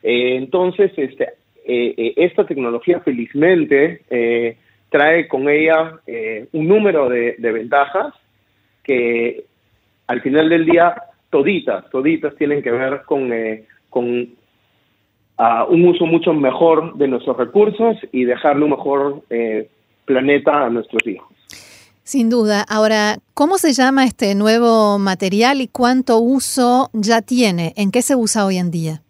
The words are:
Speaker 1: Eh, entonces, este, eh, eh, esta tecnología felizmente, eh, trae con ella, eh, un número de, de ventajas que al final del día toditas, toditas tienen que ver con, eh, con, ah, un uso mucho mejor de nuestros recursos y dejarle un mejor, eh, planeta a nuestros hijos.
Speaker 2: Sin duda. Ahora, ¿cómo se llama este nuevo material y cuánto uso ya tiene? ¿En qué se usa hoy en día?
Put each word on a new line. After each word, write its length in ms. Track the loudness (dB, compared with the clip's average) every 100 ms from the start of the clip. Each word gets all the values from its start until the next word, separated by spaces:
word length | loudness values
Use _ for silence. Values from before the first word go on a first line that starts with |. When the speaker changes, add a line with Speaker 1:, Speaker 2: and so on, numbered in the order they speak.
Speaker 1:
Eh, 340 | 0 0 0 -2
entonces, 540 | -2 -2 -2 0 -2 0
este, 280 | -6 -4 -8 -8 _ _ -4
eh, 280 | -2 -2 -2
eh, 160 | -4 0
esta 300 | 0 0 -2
tecnología 540 | -2 -4 -4 -2 -2
felizmente, 1000 | -2 -4 -6 0 2 2 2 2 2 -2 _
eh, 480 | -2 0 0 -4 -8 _ _ _
trae 380 | 2 4 2 0
con 200 | -4 0
ella, 500 | 0 2 0 0 -8 -14
eh, 400 | -10 -8 -10 -10
un 140 | -4 2
número 420 | 2 2 0 0
de, 260 | 0 -2 -4
de 140 | -4
ventajas 640 | -4 -2 0 0 -2 -6 _ _ _ _ _ _ _
que 640 | -4 -2 0 -2 -4 -6 -18 _ _ _ _ _ -8
al 140 | -6
final 280 | 0 0 2
del 160 | 2 4
día 300 | 4 2 0 -16 _ _
toditas, 600 | 0 0 -2 -4 -6 -6
toditas 440 | -4 -2 -2 -6 -4
tienen 260 | -4 -2
que 80 | -2
ver 300 | -4 -4 -8 -4
con, 280 | -4 -2
eh, 320 | -4 -6 -8 _ _ _
con, 400 | -6 -2 -4 -6 _ _ _ _ _ _ _ _ _ _ -2
ah, 280 | 0 2 2
un 160 | 4 4
uso 200 | 4 0
mucho 280 | 0 0
mejor 640 | 0 0 2 2 2 -2 -4
de 140 | -2
nuestros 260 | -2 -4 -4
recursos 640 | 0 2 2 2 -2 -2 -6
y 100 | -2
dejarle 400 | -2 0 0 2
un 80 | 0
mejor, 500 | -2 -2 -2 -2 -6 _
eh, 400 | -4 -2 -4 -8 _ _ _ -2
planeta 600 | 0 2 2 2 2 0
a 40 |
nuestros 360 | -2 -4 -4 -4
hijos. 220 | -8 -14 _ _ -20 -20 -20 _ _
Speaker 2:
Sin 260 | -6 -2 0
duda. 340 | 0 0 0 -2
Ahora, 480 | 0 2 2 0 -4 _
¿cómo 240 | -2 0 2
se 160 | 0
llama 320 | 2 2 2 0
este 300 | 0 -2 0
nuevo 640 | 2 4 4 4 4 2
material 600 | 0 -2 -2 2 2 2
y 80 | -4
cuánto 520 | 0 0 2 2 2
uso 680 | 2 0 -2 0 2 2 0
ya 280 | -2 0 0
tiene? 520 | 0 0 0 0 -4 -2
¿En 160 | -2
qué 100 | 0
se 140 | 0 0
usa 300 | 0 0 0
hoy 100 | 0
en 160 | -2
día? 300 | -2 -4 -8